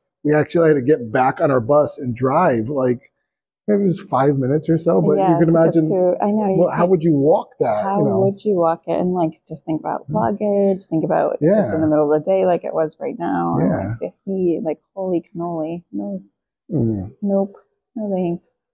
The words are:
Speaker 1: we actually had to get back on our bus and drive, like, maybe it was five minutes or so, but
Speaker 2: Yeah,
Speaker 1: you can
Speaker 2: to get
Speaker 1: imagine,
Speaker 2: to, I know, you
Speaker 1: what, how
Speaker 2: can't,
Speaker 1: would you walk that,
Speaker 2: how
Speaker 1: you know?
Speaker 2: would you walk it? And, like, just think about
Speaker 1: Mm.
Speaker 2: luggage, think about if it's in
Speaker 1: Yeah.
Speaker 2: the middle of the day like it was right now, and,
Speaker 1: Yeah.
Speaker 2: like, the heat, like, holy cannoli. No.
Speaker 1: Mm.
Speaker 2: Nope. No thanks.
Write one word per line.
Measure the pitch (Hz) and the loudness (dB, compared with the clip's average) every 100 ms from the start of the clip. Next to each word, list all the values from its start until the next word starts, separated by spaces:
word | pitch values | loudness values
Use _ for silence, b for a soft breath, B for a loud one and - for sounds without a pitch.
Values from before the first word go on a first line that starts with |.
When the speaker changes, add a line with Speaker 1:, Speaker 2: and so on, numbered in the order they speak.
| _ _ | _ _
Speaker 1:
we | 147 | 0
actually | 151 143 175 160 | 0 2 2 4
had | 147 | 2
to | |
get | 127 156 117 | 2 0 0
back | 123 - - | 0 0 2
on | 160 | 0
our | 131 | 0
bus | 113 147 139 - | 2 2 2 -2
and | 127 117 | -8 -2
drive, | 131 151 180 117 110 | 0 2 2 0 -2
like, | 143 127 123 _ _ _ _ _ _ - | -2 0 -2 _ _ _ _ _ _ -2
maybe | 202 | 0
it | 196 | 2
was | 156 | -2
five | - 131 139 135 | -4 0 2 2
minutes | 127 151 160 | 0 -2 0
or | 165 | 0
so, | 165 185 | 2 2
but | 151 151 | 2 2
Speaker 2:
Yeah, | 190 | 2
Speaker 1:
you | 170 165 | 2 4
can | |
Speaker 2:
to | |
get | 165 165 165 | 4 4 2
Speaker 1:
imagine, | 156 | 0
Speaker 2:
to, | 185 180 - | 2 0 0
I | 208 | 0
know, | 214 202 | 0 0
you | 190 | 2
Speaker 1:
what, | 180 | 2
how | - | 2
Speaker 2:
can't, | 180 | 2
Speaker 1:
would | 185 | 2
you | 165 | 4
walk | 143 143 208 - - | 2 4 2 0 -4
that, | 117 104 | -2 0
Speaker 2:
how | 101 196 | -2 0
Speaker 1:
you | 208 | 0
know? | 196 | 2
Speaker 2:
would | 196 196 | 0 0
you | 214 185 | -2 0
walk | 165 165 - | 2 0 -4
it? | 165 | -2
And, | 180 | 0
like, | 180 160 - - | 0 -2 -4 -16
just | 156 - | -16 -6
think | 160 | -6
about | 156 160 - | -4 -8 -4
Speaker 1:
Mm. | |
Speaker 2:
luggage, | 208 220 - 208 202 196 185 - | -2 -2 -2 -2 0 0 0 -2
think | 160 | -4
about | - 160 151 - | 0 0 0 0
if | |
it's | 151 214 156 | 2 2 0
in | 160 | 0
Speaker 1:
Yeah. | |
Speaker 2:
the | 156 | 0
middle | 151 147 | 2 2
of | 151 | 0
the | 156 | 0
day | 190 185 | 0 2
like | 170 | 0
it | - | -2
was | 160 156 - | -4 -4 -4
right | 147 - | -10 -8
now, | 170 87 170 - | -6 -4 -2 0
and, | 165 | 0
Speaker 1:
Yeah. | - 98 | -2 -4
Speaker 2:
like, | 113 | -6
the | - - - | -10 -12 -8
heat, | 190 180 160 | -2 -2 -2
like, | 160 151 _ 196 | -4 -8 _ -10
holy | 185 175 | -4 -4
cannoli. | - 165 170 165 156 170 - | -6 -10 -8 -6 -6 -8 -10
No. | 202 202 190 - _ _ _ _ | -10 -8 -10 -14 _ _ _ _
Speaker 1:
Mm. | 160 113 104 95 - | -4 -2 -2 -8 -8
Speaker 2:
Nope. | 202 196 196 - _ _ _ 233 | -2 -2 -2 -8 _ _ _ -10
No | 208 | -6
thanks. | 185 175 175 _ _ _ | -4 -4 -6 _ _ _